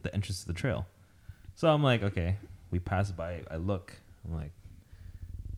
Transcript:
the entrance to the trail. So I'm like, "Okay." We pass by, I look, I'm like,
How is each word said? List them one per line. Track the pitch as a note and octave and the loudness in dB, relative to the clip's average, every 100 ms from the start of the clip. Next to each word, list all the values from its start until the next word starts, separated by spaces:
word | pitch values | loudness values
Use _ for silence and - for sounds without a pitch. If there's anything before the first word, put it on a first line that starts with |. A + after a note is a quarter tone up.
the | - | -4
entrance | - G2+ F#2+ | -2 -2 -4
to | - | -4
the | |
trail. | E2+ C3+ F#2 - - - - - - - - | -2 0 0 -2 -10 -20 -20 -20 -18 -20 2
So | E3 | 6
I'm | D3+ | 6
like, | C#3+ A#2 | 6 6
"Okay." | G2+ F#2+ E2+ G2+ - - - | 4 2 2 0 -4 -18 -4
We | F2+ | -2
pass | F2+ F#2+ F#2+ | 2 2 2
by, | F2 E2 F2 - | -2 -6 -6 -8
I | D#2+ | -4
look, | F#2 F#2+ - - - - E2 | 0 -2 -4 -16 -20 -16 -8
I'm | D#2+ | -6
like, | D2+ - - - - - - - - - - | -6 -12 -18 -20 -20 -18 -16 -14 -12 -10 -10